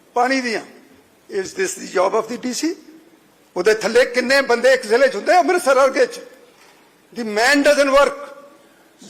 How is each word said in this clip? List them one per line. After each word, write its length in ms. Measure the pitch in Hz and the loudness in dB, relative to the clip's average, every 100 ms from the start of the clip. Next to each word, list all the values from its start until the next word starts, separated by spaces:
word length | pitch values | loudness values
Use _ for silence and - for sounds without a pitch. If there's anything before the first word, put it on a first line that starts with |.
| _ | _
ਪਾਣੀ 260 | 240 254 269 | -2 0 -2
ਦੀਆਂ। 200 | 247 208 - - _ _ _ _ - 196 | -4 -8 -10 -20 _ _ _ _ -10 -10
Is 80 | |
this 260 | 180 185 185 | -8 -6 -6
the 180 | - 240 180 | -6 -6 -2
job 260 | 185 214 | 0 -2
of 100 | 220 | -4
the 140 | 233 254 | -8 -8
D 180 | 233 | -6
C? 100 | 311 392 - - _ _ _ _ _ 180 | -6 -6 -16 -20 _ _ _ _ _ -2
ਉਹਦੇ 180 | 190 | 0
ਥੱਲੇ 300 | 214 208 233 | 0 2 2
ਕਿੰਨੇ 380 | 262 254 247 277 | 2 -2 0 0
ਬੰਦੇ 300 | 269 233 254 | 2 2 2
ਇੱਕ 140 | 254 214 | 2 0
ਜ਼ਿਲ੍ਹੇ 220 | 233 277 | 2 2
'ਚ 80 | 196 | 0
ਹੁੰਦੇ, 220 | 220 349 | 2 2
ਅੰਮ੍ਰਿਤਸਰ 360 | 277 349 262 | 2 0 2
ਵਰਗੇ 320 | 254 269 240 - | 2 2 2 -2
'ਚ? 140 | - - - _ _ _ _ _ _ _ 175 | -4 -20 -20 _ _ _ _ _ _ _ -10
The 60 | 220 | -6
man 380 | 208 247 285 | 0 2 4
doesn't 260 | 294 277 277 | 4 2 4
work, 260 | 269 269 - - - - _ _ _ _ _ | 4 2 -2 -14 -20 -20 _ _ _ _ _